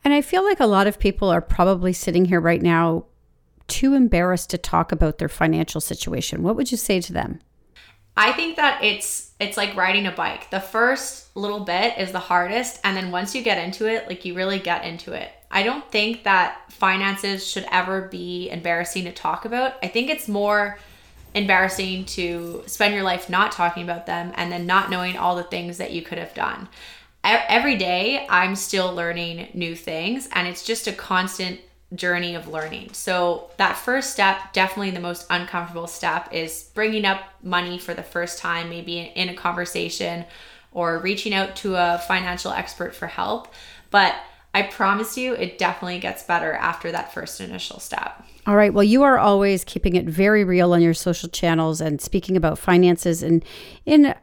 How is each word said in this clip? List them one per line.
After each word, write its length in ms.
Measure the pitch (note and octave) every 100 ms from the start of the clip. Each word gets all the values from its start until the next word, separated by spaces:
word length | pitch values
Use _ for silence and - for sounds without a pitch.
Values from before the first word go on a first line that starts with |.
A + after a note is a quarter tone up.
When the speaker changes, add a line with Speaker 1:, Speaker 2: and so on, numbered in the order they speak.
Speaker 1:
And 120 | C#4 D4
I 60 |
feel 220 | C#4+ F#4
like 160 | G4 G4
a 60 | A#3+
lot 220 | G3 G3
of 100 | G#3
people 320 | G3 G3 G3
are 120 | E3+
probably 520 | E3+ - F3+ F#3+ F#3
sitting 320 | F3+ - F3 F3+
here 160 | F3
right 220 | E3 E3+
now 420 | F3 E3+ E3 E3 - _ _ _ _ _ -
too 260 | - C4+
embarrassed 560 | C#4 A#3+ E3+ F3+ F3+ -
to 80 | F3
talk 340 | - E3 E3
about 280 | D#3+ D#3 -
their 100 | D3+
financial 500 | - E3 D#3+ D#3+ D#3+
situation. 640 | - - - - - E3
What 140 | E3+ A3+
would 160 | B3+
you 60 | A#3
say 220 | - F#3+
to 120 | F3
them? 260 | F3 - - _ _ _ - - _ _ -
Speaker 2:
I 140 | A3
think 240 | C4+ E4 E4
that 260 | D4 -
it's, 480 | G#3+ G3+ - - - _
it's 180 | G3+ G3+
like 200 | G3+ G3+
riding 300 | F#3 G3+ G3
a 40 |
bike. 380 | F3 E3 - -
The 100 | F#3+
first 760 | F#3+ A3 A#3+ C4 - - - -
little 260 | G3+ G#3
bit 360 | G3 F3 A3+ A#3
is 120 | F#3
the 80 | F#3
hardest, 600 | F3+ F3 F3 A3 A#3+ -
and 140 | G3 F#3+
then 140 | F#3
once 240 | F3+ G3 C4
you 60 |
get 200 | A#3 F#3
into 220 | E3+ F#3+ A3
it, 220 | A3+ -
like, 180 | F3+ F#3
you 80 |
really 260 | F3 F#3+ G3
get 240 | F#3 E3+
into 300 | - E3 -
it. 180 | - - - _
I 120 | F#3+
don't 260 | G3+ C#4 -
think 320 | G#3+ G#3+ A#3
that 480 | G3+ F#3+ E3+ - -
finances 760 | - F#3+ F#3 G3 G3 G3+ G3 -
should 200 | A3+ -
ever 380 | F3+ F#3 F#3+ F#3
be 400 | F3+ F3 F3+ F3+
embarrassing 560 | F3 E3+ E3+ F3 F#3 F3+
to 60 |
talk 340 | - D#3+ D#3+ A3+
about. 300 | A#3+ C4 C4
I 40 | F#3
think 220 | A#3 C4
it's 180 | D#4 -
more 520 | G3+ G#3 G#3 G3+ G3+ - - - - - G#3
embarrassing 680 | G3+ F#3 F#3+ F#3+ F#3+ F#3 F#3
to 580 | - F3 E3+ E3+ E3+ -
spend 280 | - G#3
your 100 | G#3
life 260 | F#3+ F3 -
not 220 | F#3+ G#3
talking 320 | - F3 F3
about 240 | F3 E3+ F3
them 260 | E3+ F3+ -
and 160 | F3
then 140 | F3 F3
not 240 | F#3+ F#3+
knowing 260 | F#3 F3+ F3+
all 200 | F3+ F3
the 80 |
things 340 | F3 F3 F3 F3
that 140 | -
you 100 | E3+
could 160 | E3 E3
have 160 | E3+
done. 340 | - - - F#3+ - - - _ _ F#3
E-, 220 | A3+ -
every 300 | A#3 C#4 A3+
day, 480 | F#3 F3+ G#3 C#4 C#4
I'm 260 | F3+ F#3 G3
still 380 | - F#3+ F#3
learning 540 | F3 E3+ E3+ E3+ E3+ -
new 200 | F3+ E3+
things, 540 | E3 - D#3+ F3 B3+ -
and 160 | F3+ F3
it's 160 | F3 -
just 220 | A3+ -
a 40 |
constant 680 | F#3+ - F#3 F#3 - F#3 F#3 - _ _
journey 420 | F3+ F3+ F3 F3 E3+
of 120 | D#3+
learning. 420 | D#3 D#3 - F#3+
So 580 | - - F#3 F3 E3+ - -
that 180 | F#3+ -
first 360 | - B3+ C4
step, 420 | - G3 F#3+ -
definitely 380 | - F#3+ G3+ G3
the 100 | F#3
most 260 | F3 F3 -
uncomfortable 580 | F3 F3+ F3+ E3+ E3+ E3
step, 460 | - E3+ D#3 -
is 380 | E3+ D#3+ - -
bringing 300 | - A3 A3
up 180 | G3+ G3 - -
money 340 | F#3 F3 F3 F3+
for 160 | F3
the 80 | E3+
first 380 | E3+ F3 F3 -
time, 300 | F3 E3+ E3+
maybe 280 | E3+ F3 E3+
in, 100 | E3
in 220 | - F3+
a 40 |
conversation 880 | F3+ F3 F3 E3+ E3+ E3+ - F3+ E3+ E3+ - - - _
or 280 | - E3+ E3
reaching 340 | F#3 G3+ G#3+
out 240 | G3 F#3+ -
to 180 | G3+ F#3
a 260 | F3 F3 -
financial 440 | F#3+ F3+ F3+ -
expert 440 | - F3+ - F3 -
for 120 | E3
help. 460 | - F#3+ A#3 - - - - -
But 260 | G3+ F#3 - - - _
I 80 | G3
promise 560 | G3+ - F#3+ G3+ A3 -
you, 160 | B3+
it 240 | B3 F3+ -
definitely 420 | F3+ F3 F3+ F3+
gets 240 | F3+ -
better 300 | - E3+ D#3+
after 400 | D3+ E3 E3 E3+
that 200 | E3 -
first 280 | - E3+ -
initial 400 | F#3 F3+ - -
step. 420 | - - - - - - -
Speaker 1:
All 80 | G#3
right. 180 | G#3
Well, 120 | G3 G#3
you 180 | A#3+
are 140 | C#4 C4
always 480 | G#3 G3+ G3+ F#3+ -
keeping 320 | - G3 F3
it 80 | E3+
very 400 | D#3+ G3 G#3+ F#3+
real 260 | F3+ F3
on 100 | F3
your 120 | E3+
social 340 | E3 - F3 E3+
channels 540 | - E3+ E3 D#3+ D#3+
and 180 | D#3+ C#3+
speaking 360 | - G3 - F#3
about 200 | D#3+ D#3
finances 640 | - F3+ F3+ E3+ F3 E3
and 220 | D#3+ E3 - - - - -
in 300 | D4+ C#4+ -